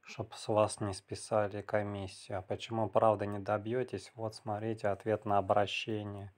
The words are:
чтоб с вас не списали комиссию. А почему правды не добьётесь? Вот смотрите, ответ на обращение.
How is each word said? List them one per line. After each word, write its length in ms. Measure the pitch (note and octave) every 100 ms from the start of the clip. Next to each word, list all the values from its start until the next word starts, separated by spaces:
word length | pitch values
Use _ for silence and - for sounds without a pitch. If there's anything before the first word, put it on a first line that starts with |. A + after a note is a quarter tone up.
чтоб 300 | - - G#2
с 120 | - -
вас 320 | G#2+ G#2+ -
не 160 | G#2
списали 680 | F#2+ _ G#2 - A2 G#2 G#2
комиссию. 760 | G2 G#2+ G2+ G2+ G2 - - G2+
А 40 |
почему 460 | - G2+ - A2+ G#2+
правды 380 | G#2+ A2 G#2 G2+
не 140 | G2+
добьётесь? 720 | G2 G#2 G#2+ B2 B2+ G2 -
Вот 220 | - A2 -
смотрите, 500 | A2+ G#2 A2 A2 G#2
ответ 380 | G2 A2 G#2
на 140 | G#2+ G2+
обращение. 920 | F#2+ G#2 G2 - - G#2+ G#2 G2+ G2+